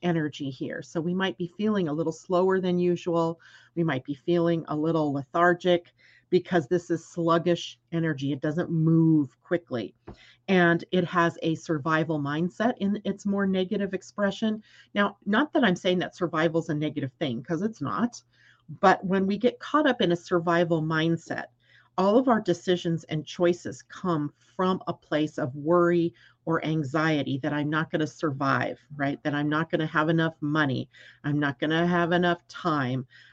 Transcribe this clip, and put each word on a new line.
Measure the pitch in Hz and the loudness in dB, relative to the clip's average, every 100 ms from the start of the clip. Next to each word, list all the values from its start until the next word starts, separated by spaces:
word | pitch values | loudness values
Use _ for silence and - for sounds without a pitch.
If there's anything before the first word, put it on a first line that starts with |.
energy | 175 165 151 - 139 | -2 0 -2 -4 -10
here. | 131 139 - | -8 -8 -10
So | - 170 | -8 -6
we | 160 | -2
might | 180 190 - | -2 -2 -2
be | 170 - | -8 -4
feeling | 214 208 160 | 0 0 0
a | |
little | 151 160 | -2 -2
slower | 160 - 175 190 190 | -4 -2 2 2 2
than | 185 175 | 2 2
usual. | 175 170 180 170 165 165 - - - | 2 0 0 0 0 -4 -12 -20 -10
We | - | -2
might | 160 131 | -2 -2
be | - | -6
feeling | 139 - 175 170 165 - | -8 -2 2 2 0 -2
a | |
little | 151 156 160 151 | -2 0 0 0
lethargic | 139 135 170 175 175 180 175 - _ _ _ _ | -2 -4 0 2 2 2 0 0 _ _ _ _
because | 180 - 214 135 | -2 2 0 0
this | 180 - | -2 -2
is | 165 | -6
sluggish | - - 165 170 175 170 - - _ | -6 -4 2 2 2 -2 -4 -16 _
energy. | 165 160 139 139 | -2 -2 -2 -4
It | 143 | -4
doesn't | 156 156 - | -2 -2 -2
move | 160 160 165 160 156 139 _ | 0 4 6 6 4 2 _
quickly. | - 170 - 123 95 _ - - - _ - | -4 -4 -4 -6 -8 _ -20 -20 -20 _ 0
And | 190 170 170 - | 4 4 2 0
it | 180 | -2
has | 165 180 170 - | 0 2 0 0
a | 165 160 | -4 -4
survival | - 156 147 156 160 151 | -2 -4 0 0 0 -2
mindset | 143 147 180 - 220 - | -2 -2 -2 -2 -2 -2
in | 196 208 | -2 -2
its | 196 196 202 | -4 -6 -2
more | 202 196 | -2 0
negative | 190 185 202 196 | 0 -2 -2 -4
expression. | 190 - - 202 196 220 214 - - - | -6 -10 -4 -2 0 -2 -2 -8 -20 -8
Now, | 202 202 - 196 | -2 -2 -2 -2
not | 220 302 | 0 0
that | 320 | 2
I'm | 226 180 | 2 2
saying | 185 180 | 0 0
that | 147 - | -2 -4
survival | 175 160 165 160 | -4 0 0 0
is | 160 | -2
a | |
negative | 151 151 147 131 - | -2 -4 -4 -8 -4
thing, | 151 113 | -6 -4
'cause | - 165 | -6 -4
it's | 214 220 | -4 -6
not. | 135 101 240 - - _ _ _ - 147 | -6 -2 -4 -4 -20 _ _ _ -20 2
But | 190 180 | 4 4
when | 180 190 190 | 2 0 0
we | 202 | 0
get | 240 - | 0 -2
caught | - 294 302 | -2 0 2
up | 247 | 2
in | 180 | 2
a | 170 | 0
survival | - 175 170 170 165 160 | 0 0 2 2 2 0
mindset, | 156 156 165 165 - - - _ _ _ _ - | 0 0 0 0 -4 -8 -10 _ _ _ _ -2
all | 190 226 | 2 4
of | 262 | 4
our | 220 | 2
decisions | 196 175 - 180 175 165 | 0 -2 0 -2 0 -4
and | - 156 | -4 -8
choices | 143 - 175 175 - - | -6 0 0 0 -4 -14
come | - - 185 160 147 - _ - | -16 -8 -2 -2 -2 -8 _ -2
from | 185 190 - | 0 0 -4
a | |
place | 165 - 151 151 - | -10 -4 -2 -2 -4
of | 127 | -8
worry | 143 147 175 175 175 170 - - _ | -4 2 4 4 4 0 -4 -20 _
or | - 165 | -4 -2
anxiety | 151 160 135 156 160 151 127 135 | 0 -2 -2 0 0 0 -2 -4
that | 151 | -2
I'm | 147 147 | -2 -2
not | 156 160 | -2 -2
gonna | 165 151 | -2 -4
survive, | - 160 135 139 127 113 - - 143 | -4 -6 -2 0 0 -2 -6 -14 -6
right? | 139 - | -4 -4
That | 156 | -4
I'm | 143 147 | -2 0
not | 151 160 | 0 0
gonna | 165 156 | -2 0
have | 160 156 | 0 2
enough | 165 160 - | 2 2 -2
money. | 147 156 143 127 131 - - - | -2 0 0 -2 -6 -14 -20 -10
I'm | 143 147 | -4 0
not | 143 135 | -2 -2
gonna | 151 160 175 | 0 2 2
have | 175 170 | 2 2
enough | 175 175 175 - | 2 2 0 -4
time. | - 175 147 127 131 127 - - | -8 -2 0 0 -2 -6 -14 -20